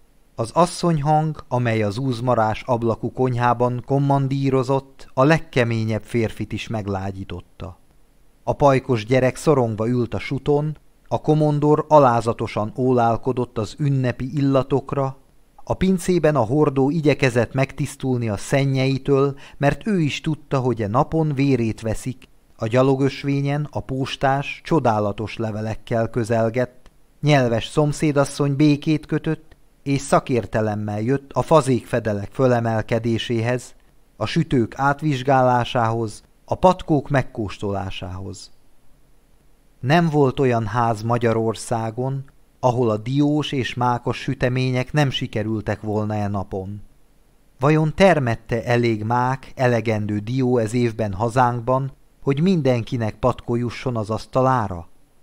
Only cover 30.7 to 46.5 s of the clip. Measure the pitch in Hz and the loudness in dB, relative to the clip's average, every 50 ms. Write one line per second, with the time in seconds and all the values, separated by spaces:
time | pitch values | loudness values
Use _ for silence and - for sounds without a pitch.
30.7 | 104 104 107 104 104 107 110 120 139 135 - - - 127 127 - 170 156 131 127 | -2 -2 -4 -4 -4 -4 0 0 -2 -2 -4 -4 -4 -4 0 4 4 4 4 4
31.7 | 127 110 - - - 120 107 110 104 101 101 - - - 135 127 123 117 113 117 | 0 0 0 -2 -4 -2 -2 -2 -2 -2 -6 -8 -2 0 2 2 2 2 0 0
32.7 | 113 110 104 - 123 113 113 117 117 107 - - 123 113 110 120 123 123 - - | -2 -2 -2 -2 -2 -2 0 0 -2 -2 -2 -2 -2 -2 0 -2 -2 -4 -6 -12
33.7 | - _ _ _ _ - _ _ _ - 117 - - 170 151 - 156 131 110 104 | -20 _ _ _ _ -20 _ _ _ -6 -6 -2 0 -2 0 2 2 0 0 0
34.7 | - - 135 143 143 143 156 156 143 123 127 139 135 131 127 123 123 120 117 - | -2 -2 0 0 0 0 0 -2 -2 0 2 2 4 4 4 4 4 2 0 0
35.7 | - 127 113 110 113 117 113 107 - - _ _ _ _ _ - 123 107 - 185 | 0 0 0 0 0 -2 -4 -6 -8 -14 _ _ _ _ _ -8 -4 2 4 2
36.7 | 180 180 - - 160 139 - - 143 135 123 - - 120 107 95 - - - 101 | 2 2 -2 -2 -2 -2 0 0 0 -2 -2 -2 -6 -8 -8 -8 -8 -8 -6 -6
37.7 | 98 98 95 98 98 - 95 92 92 92 95 95 92 - - - - - _ - | -4 -4 -6 -8 -10 -10 -10 -12 -12 -12 -12 -12 -14 -16 -18 -20 -20 -20 _ -20
38.7 | - - _ - - _ - _ - - _ _ - _ _ - - _ _ _ | -20 -20 _ -20 -20 _ -20 _ -20 -20 _ _ -20 _ _ -20 -20 _ _ _
39.7 | _ _ - 123 151 175 170 160 147 151 143 131 123 151 139 127 120 117 113 101 | _ _ 0 2 2 4 4 4 4 4 2 2 2 2 2 2 2 2 0 -2
40.7 | 107 123 117 117 117 107 107 117 120 117 120 113 113 113 110 113 104 - - - | 0 0 0 0 0 -2 -2 -2 0 2 2 2 2 2 0 -2 -4 -4 -6 -6
41.7 | 123 113 113 113 110 120 127 135 135 135 135 - _ _ - _ _ _ - 127 | -4 -4 -4 -6 -6 -6 -6 -4 -6 -6 -10 -12 _ _ -20 _ _ _ -2 0
42.7 | 120 123 127 113 107 110 110 120 135 143 147 143 147 151 143 - - 135 113 - | 2 2 2 0 0 -2 -2 -2 0 2 2 2 2 0 -2 -2 -4 -4 -4 -4
43.7 | - 123 123 123 123 117 - 131 117 - - - 131 - - 127 123 131 127 131 | -4 -2 0 0 0 -2 -4 -6 -6 -4 -6 -6 -4 -2 -2 -2 0 0 -2 0
44.7 | 127 127 127 - - 151 147 131 - - 131 120 - 110 107 110 110 107 98 - | -2 -2 -4 -2 0 0 0 0 0 -4 -6 -4 -4 -4 -2 -2 -4 -4 -2 -4
45.7 | 104 - - 107 104 107 107 107 107 107 104 101 101 101 95 - | -6 -4 -4 -4 -2 -2 -2 -2 -2 -4 -2 -2 -4 -4 -6 -6